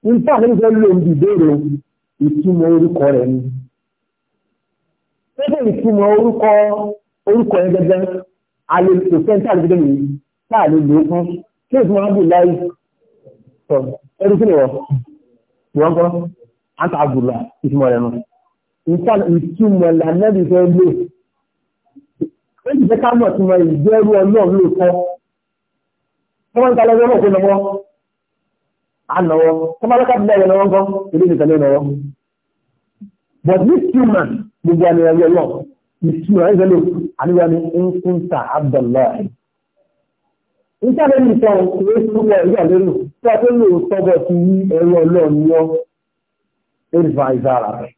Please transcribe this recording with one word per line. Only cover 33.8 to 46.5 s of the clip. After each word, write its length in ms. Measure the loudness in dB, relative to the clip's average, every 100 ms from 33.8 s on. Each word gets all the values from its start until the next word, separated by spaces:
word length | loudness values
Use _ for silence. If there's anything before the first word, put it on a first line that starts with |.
| 0
human, 400 | 0 0 0 -2 -8 -12 _
gbogbo 280 | -2 2 2
àmì 160 | 2
ẹ̀rọ 260 | 2 2 2
náà, 180 | 2 -2 -8 -14 _ _ _
ìtumọ̀ 420 | -6 -4 -2 0
ẹ̀ 100 | 2
ń 40 | 2
sẹ́lẹ̀, 240 | 2 2 0 -6 -10
àníwá 300 | -8 -2 0 0
ni 120 | -2 -4
ń 120 | -4 -4 -4
kún 220 | -4 -4 -4
ta 140 | -6 -4
Abdullahi. 760 | -4 -2 -2 -2 0 -2 -4 -12 _ _ _ _ _ _ _ _ _ _ _ _ _ _ _
Níta 220 | -2 0 2
ló 100 | 4
ń 100 | 2
sọ 160 | 2 2 2 0
ìwé 200 | -2 -2 0
tó 100 | 0 -2
wọ 200 | 0 2
ìwé 180 | 2 0
àlérò, 380 | 2 0 0 -4 -8
tí 140 | _ -2
a 80 | 0
tó 100 | 2
lò 160 | 2 2
ó 140 | 2
sọ́bọ̀ 360 | -2 -2 0 0
sí 160 | 0 0 0 0 -2
ẹ̀rọ 280 | 0 2 2
Ọlọ́run 400 | 2 2 2 0
yọ. 160 | 2 0 0 -4 -8 _ _ _ _ _ _